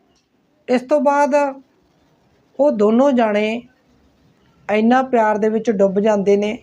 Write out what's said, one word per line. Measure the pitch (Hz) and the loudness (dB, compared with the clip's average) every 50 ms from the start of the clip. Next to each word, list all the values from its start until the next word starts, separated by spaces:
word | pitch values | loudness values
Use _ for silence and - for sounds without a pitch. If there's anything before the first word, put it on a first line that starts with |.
| _ _ _ _ _ _ _ _ _ _ _ _ _ - | _ _ _ _ _ _ _ _ _ _ _ _ _ -4
ਇਸ | 247 240 | -4 -2
ਤੋਂ | 247 - 302 294 | -2 0 -2 0
ਬਾਅਦ | 254 285 277 285 294 285 269 294 285 277 269 269 269 _ _ _ _ _ _ _ _ _ _ _ _ _ _ _ _ _ _ - | 0 0 0 0 0 0 0 0 0 -2 -4 -10 -16 _ _ _ _ _ _ _ _ _ _ _ _ _ _ _ _ _ _ -2
ਉਹ | 185 196 | 0 0
ਦੋਨੋਂ | - 208 208 208 220 233 269 285 | 0 2 0 2 2 2 2 2
ਜਾਣੇ | 269 247 233 214 208 208 214 214 226 240 - _ _ _ _ _ _ _ _ _ _ _ _ _ _ _ _ _ _ _ _ - | 2 0 0 0 -2 -2 -4 -4 -6 -8 -12 _ _ _ _ _ _ _ _ _ _ _ _ _ _ _ _ _ _ _ _ -4
ਇੰਨਾ | 202 214 220 226 247 262 269 | -2 0 2 2 2 2 0
ਪਿਆਰ | 262 254 233 220 214 214 202 | 0 0 0 0 0 0 -2
ਦੇ | 208 220 | -2 -2
ਵਿੱਚ | 214 220 220 247 | -2 -2 -2 -2
ਡੁੱਬ | 220 190 196 196 185 202 | 0 0 0 0 0 0
ਜਾਂਦੇ | 202 220 214 202 190 196 202 202 | 0 0 0 0 0 0 0 0
ਨੇ | 208 208 214 247 | 0 -4 -6 -10